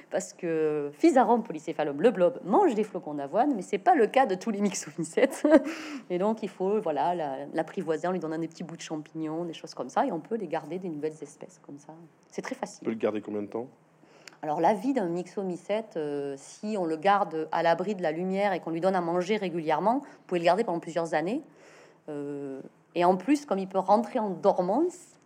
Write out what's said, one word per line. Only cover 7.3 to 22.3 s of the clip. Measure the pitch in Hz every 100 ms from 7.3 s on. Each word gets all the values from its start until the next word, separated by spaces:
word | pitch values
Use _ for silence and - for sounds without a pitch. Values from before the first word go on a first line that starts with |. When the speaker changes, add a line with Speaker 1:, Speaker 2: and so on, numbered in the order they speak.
| 135 143
Speaker 1:
l'apprivoiser | 160 156 202 156 156 175
en |
lui | 180
donnant | 156 160
des | 165
petits | -
bouts | 165 170
de |
champignons, | - 156 151 160 156 160 170
des |
choses | 156 165
comme | - 127
ça. | 202 262
Et |
on | 170
peut | - 226
les | 175
garder | 160 151 185
des | 185
nouvelles | 151 156 156
espèces | 143 - - - -
comme | 143
ça. | - 165 165 _ _
C'est | -
très | - 254
facile. | 202 -
Speaker 2:
On | -
peut |
le | 113
garder | 110 107
combien | 104 104
de | 101
temps ? | 113 131 _ _ _ _ - - -
Speaker 1:
Alors, | 156 156
la | 170
vie | 208 262
d'un | 254 175
myxomycète, | 175 175 - 190 170 - 208 226 165
euh, | 147 143 143 139
si | - - 214 208
on | 165
le | 160
garde | 190 202 202 160 156
à | 165
l'abri | 165 170 185
de | 196
la | 165
lumière | 160 185 190 202
et | 180
qu'on | 165
lui | 165
donne | 185 190
à |
manger | 170 180 175 214
régulièrement, | 185 170 156 151 202 269
vous | - - -
pouvez | 180
le | 170
garder | 185
pendant | 226 170
plusieurs | 170 165 165
années. | 160 170 285 - - - - - _ -
Euh, | 147 143